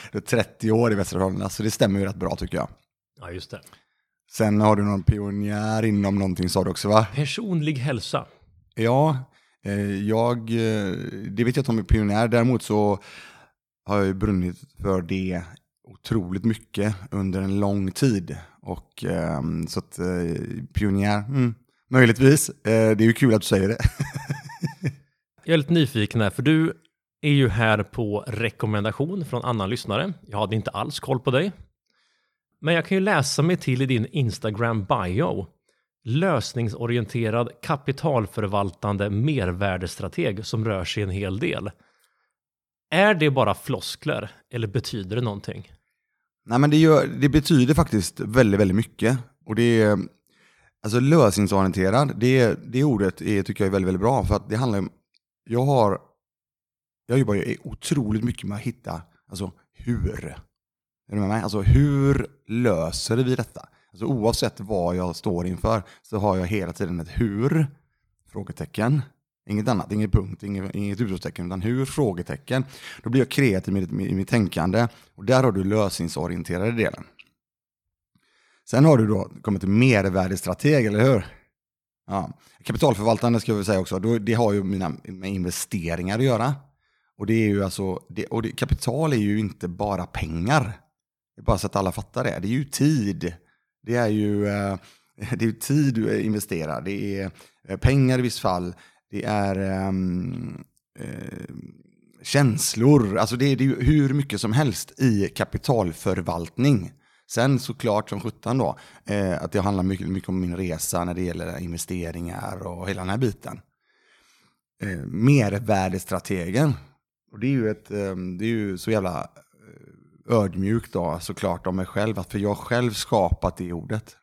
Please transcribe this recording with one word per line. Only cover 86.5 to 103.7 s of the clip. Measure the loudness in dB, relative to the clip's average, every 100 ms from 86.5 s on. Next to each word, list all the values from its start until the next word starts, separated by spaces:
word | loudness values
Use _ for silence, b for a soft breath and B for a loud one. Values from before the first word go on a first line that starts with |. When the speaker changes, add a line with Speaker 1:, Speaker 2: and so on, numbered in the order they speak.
| -4 -10 _ _ _ _ -8
Speaker 1:
Och | 0
det |
är | 2 4
ju | 2
alltså, | 0 -2 -4 -6 -10
det, | -10 -6
och | -4
det, | -4
kapital | -4 -2 0 0 0 0
är | 2
ju | 2 0
inte | -2 -6 -8
bara | -4 -4 -4 -6
pengar. | -8 -6 -2 2 2 0 -6 _ _ _ _ _ -6
Det |
är |
bara | -2 0
så | 0
att | 0
alla | 0
fattar | -2 -6 -4
det. | -2 -2
Det | -2
är |
ju | -2
tid. | -2 0 2 2 0 -2 -6 -8 _ _ _ _ -4
Det | 0
är | 2
ju, | 2 0 0 0
eh, | 0 -2 -4 b b b -12
<laughs> |
det | -8 -2
är | -2
ju |
tid | -2 0 2 2
du | 0 0 0
investerar. | 0 -2 -4 -6 -4 -6
Det | -6 -6 -6 -6
är, | -8 b b b -12
eh, | 0
pengar | 2 4 4 2
i |
viss | 0 -2
fall. | -2 -2 -4 -10 b b _
Det | -8
är, | -2 -2 0 -2
ehm, | -2 -2 -2 -2 -2 -2 -4 -8 -10 -12 -18 _ _ -16
eh, | -14 -12 -12 -14 -14 -16 -18 -20 _ _ _ _
känslor. | -2 4 4 2 -2 4 6 6 4 0
Alltså | 0 0
det, | 0
det | 2
är |
ju | 2